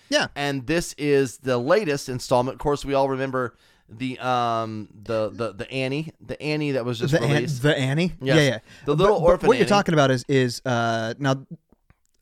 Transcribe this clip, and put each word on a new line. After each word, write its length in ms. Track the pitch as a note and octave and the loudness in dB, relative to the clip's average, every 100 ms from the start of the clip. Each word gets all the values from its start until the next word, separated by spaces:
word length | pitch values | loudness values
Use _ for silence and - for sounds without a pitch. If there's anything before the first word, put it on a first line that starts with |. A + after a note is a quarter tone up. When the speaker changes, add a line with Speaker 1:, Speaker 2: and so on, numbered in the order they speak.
| - | -2
Speaker 1:
Yeah. 180 | C#4+ D#3+ - | -2 -2 -4
Speaker 2:
And 300 | C#3+ C#3 A#2 | -4 -4 -2
this 260 | E3+ - - | -2 -2 -6
is 400 | D3 C#3 C3+ - | 2 2 2 -4
the 200 | B2+ B2 | -2 -2
latest 500 | B2+ G3+ F3 C#3 - | 2 2 2 -4 -4
installment. 460 | B2 - B2 B2+ A#2 | -8 0 0 0 -4
Of 40 | |
course, 240 | D3+ C#3+ C#3 | -2 -2 0
we 80 | |
all 160 | C3+ C#3 | 0 0
remember 460 | C3 C3+ B2+ A#2+ _ _ _ _ | 0 -2 -2 -4 _ _ _ _
the, 300 | A2+ B2+ B2+ | -10 -10 -6
um, 680 | B2+ B2 A#2 A2+ A2+ G#2+ G#2 G#2+ | -2 0 0 -2 -4 -8 -12 -16
the, 260 | G#2 A2+ G#2+ | -4 -2 -2
the, 220 | G2 A#2 | -4 -8
the 160 | G2 A#2 | -6 -10
Annie, 400 | C3 C3 C#3+ D#3+ - | -6 -4 -4 -8 -14
the 160 | - - | -14 -8
Annie 300 | D3+ D3+ D3 | -4 -2 -2
that 120 | C3 A#2+ | -2 -2
was 140 | A#2 | -4
just 120 | C3+ | 0
Speaker 1:
The 80 | E3 | 0
An-, 100 | A#2 | 2
Speaker 2:
released. 320 | D3 D#3 B2+ | 0 0 0
Speaker 1:
the 120 | D3 D3+ | 0 0
Annie? 360 | C3 D3 F3+ - | 0 0 -2 -2
Speaker 2:
Yes. 140 | C3 D#3 | 2 4
Speaker 1:
Yeah, 40 | |
yeah. 160 | C#3 G#2+ _ - - | 4 0 _ -10 -2
Speaker 2:
The 100 | D3+ | 2
Little 200 | G3 G3+ | 4 4
Speaker 1:
But, 60 | E3 | 4
but 40 | |
Speaker 2:
Orphan 160 | F3+ D#3 | 4 4
Speaker 1:
what 100 | C3+ | 4
you're 60 | |
Speaker 2:
Annie. 60 | F3+ | 4
Speaker 1:
talking 240 | G3+ F#3+ D#3 | 2 4 4
about 160 | C3+ | 4
is, 120 | B2+ - | 2 2
is, 340 | C3+ B2 - C3 | 2 2 -2 -2
uh, 500 | A#2+ A#2 A2+ A2 B2+ | 0 0 -2 -4 -4
now 280 | C#3 C3+ C3+ E3 _ _ _ _ _ _ | -2 -2 -4 -20 _ _ _ _ _ _